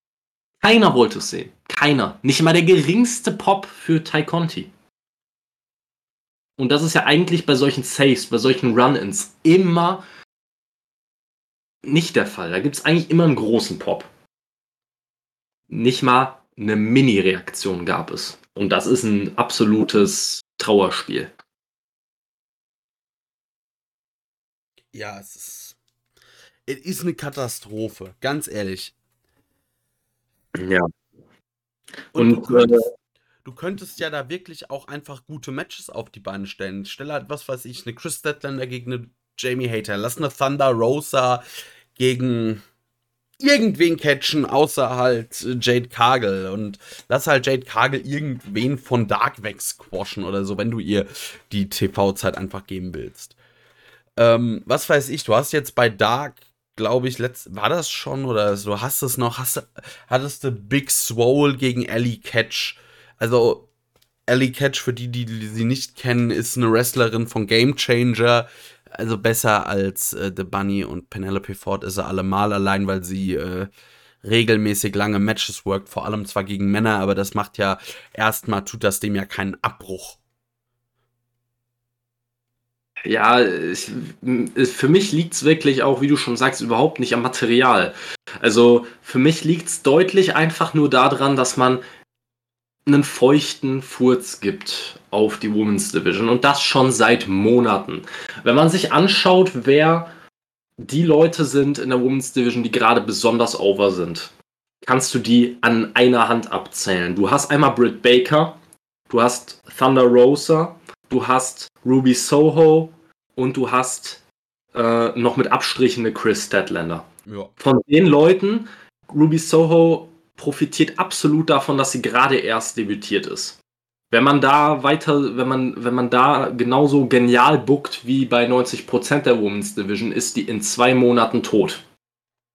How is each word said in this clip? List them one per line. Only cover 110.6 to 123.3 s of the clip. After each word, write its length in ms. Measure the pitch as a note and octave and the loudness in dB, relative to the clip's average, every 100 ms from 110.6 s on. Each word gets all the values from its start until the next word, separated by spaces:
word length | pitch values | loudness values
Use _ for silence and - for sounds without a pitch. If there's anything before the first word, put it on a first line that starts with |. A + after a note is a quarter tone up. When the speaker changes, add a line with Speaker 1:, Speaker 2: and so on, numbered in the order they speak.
| E3+ - - - _ | 0 -8 -20 -20 _
Speaker 1:
du 180 | B2+ A2+ | -2 0
hast 420 | B2+ - - - _ B2 | 0 -2 -10 -18 _ 0
Ruby 260 | C3 B2+ | 4 4
Soho 800 | B2 - D3 D#3 D3 D#3+ D#3+ D#3+ - _ _ _ | 2 2 4 4 6 6 6 0 -10 _ _ _
und 220 | - C3 C#3 | -4 -4 -2
du 140 | A#2 | 0
hast, 520 | B2+ B2 - - - _ _ _ _ _ | 0 -2 -6 -12 -18 _ _ _ _ _
äh, 440 | B2 A#2 A#2 A#2 A#2+ | -2 0 2 0 0
noch 200 | A#2+ B2 | 0 0
mit 120 | A2+ | 0
Abstrichen 540 | B2 - - B2+ A#2+ | 0 -2 0 0 2
eine 80 | A2+ | -4
Chris 320 | G#2+ A2 G#2 - | -2 -2 -2 -2
Statlander. 600 | G2+ - F2+ E2 E2 - _ | -2 -2 -6 -6 -8 -12 _
Speaker 2:
Ja. 240 | - G2+ G2 - | -16 -16 -16 -4
Speaker 1:
Von 240 | C#3 B2 A#2+ | 2 2 4
den 200 | D3+ F3+ | 4 6
Leuten, 640 | D3 E3 F#3 G3 A3 - - _ _ - | 6 6 4 0 -2 -6 -16 _ _ -6
Ruby 280 | D3 D#3 D#3+ | 2 2 2
Soho 720 | - D#3+ D#3+ E3 E3 D#3+ - _ _ - | 2 2 4 6 4 2 -4 _ _ -10
profitiert 640 | C#3+ C#3+ D3 - D#3 - | -8 -4 -2 0 -2 -2
absolut 520 | F#3 - D3+ D3+ D#3+ | -6 -2 0 2 2
davon, 280 | C#3 - C#3 | 0 0 -2
dass 140 | C3 | -2
sie 100 | B2+ | -4
gerade 340 | A#2 A#2+ C3+ C3 | -2 2 2 2
erst 400 | G#2+ A2+ - A#2 | 0 -4 -4 -6
debütiert 500 | G#2 G#2 - G2+ | -6 -6 -4 -4
ist. 320 | - | -4